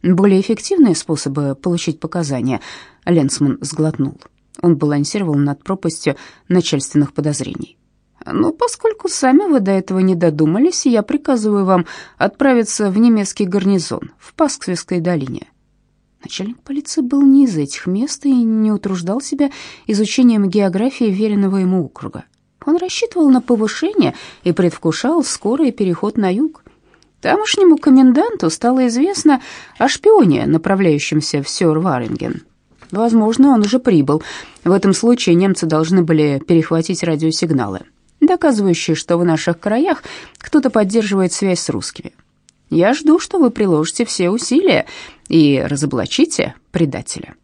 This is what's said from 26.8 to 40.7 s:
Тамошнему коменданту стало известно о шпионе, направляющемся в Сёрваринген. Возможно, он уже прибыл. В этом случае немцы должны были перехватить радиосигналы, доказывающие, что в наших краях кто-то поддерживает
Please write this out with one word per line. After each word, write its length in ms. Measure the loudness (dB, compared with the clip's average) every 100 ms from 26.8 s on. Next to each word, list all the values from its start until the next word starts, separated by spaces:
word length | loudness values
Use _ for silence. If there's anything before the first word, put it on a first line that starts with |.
| _ _ _ _
Тамошнему 560 | -2 0 0 2 4 4
коменданту 720 | 6 6 6 4 0 -2 -4
стало 360 | -2 -2 0 0
известно 520 | 0 -2 0 2 2 -2 -20 -20 -2
о 100 | -2
шпионе, 560 | 2 4 6 6 2
направляющемся 1000 | 2 0 0 0 2 2 0 -4 -2 -6
в 60 | -6
Сёрваринген. 920 | -2 0 0 0 -2 -4 -6 -8 -10 -14 _ _ _ -12
Возможно, 600 | -2 2 2 2 4 6
он 80 | 6
уже 180 | 2 0
прибыл. 440 | 2 2 2 0 -4 -18 -20 -8
В 80 | 0
этом 200 | 2 2
случае 440 | 2 2 2 4 4
немцы 280 | 4 0
должны 380 | 0 0 2 2
были 400 | 2 2 2 0 2
перехватить 560 | 0 2 -2 -2 -4
радиосигналы, 800 | -2 -2 -2 -2 -2 -2 -2 -8 -14 _ _ _
доказывающие, 760 | 2 2 2 2 2 0 0
что 220 | -4 -2 0
в 80 |
наших 340 | 2 0 -2 -4
краях 440 | -2 -2 -2 -2 -6 -20 -20 _
кто-то 300 | -2 0
поддерживает 640 | 2